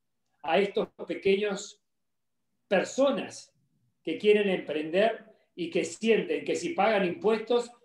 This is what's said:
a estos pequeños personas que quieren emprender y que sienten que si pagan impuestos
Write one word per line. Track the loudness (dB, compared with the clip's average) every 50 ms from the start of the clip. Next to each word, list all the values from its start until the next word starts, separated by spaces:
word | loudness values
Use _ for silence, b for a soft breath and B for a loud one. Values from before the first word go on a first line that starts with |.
| _ _ _ _ _ _ _ _
a | -4 0 2 2
estos | 2 0 -2 -4 -4 -4 _ -12 -10
pequeños | -8 -8 -2 0 2 2 2 0 -2 -4 -6 -8 -12 -18 _ _ _ _ _ _ _ _ _ _ _ _ _ _ _ _ _ _ 0
personas | 0 0 0 0 0 2 2 2 2 0 -4 -8 -12 -18 -20 _ _ _ _ _ _ _ _ _ _ _
que | _ -6 -6 2
quieren | 4 6 6 6 4 2
emprender | 0 -2 -4 -4 -6 -4 -4 0 2 2 2 2 0 -4 -10 b b b b b _
y | -10 -8 -4
que | -2 -2 -2
sienten | -4 -6 -2 0 2 2 2 2 -2 -4 -4 -4
que | -4 -4
si | -4 -4 -4
pagan | -2 0 2 2 2 2 0
impuestos | -2 -2 -2 0 0 0 0 0 0 0 0 0 -4 -12 _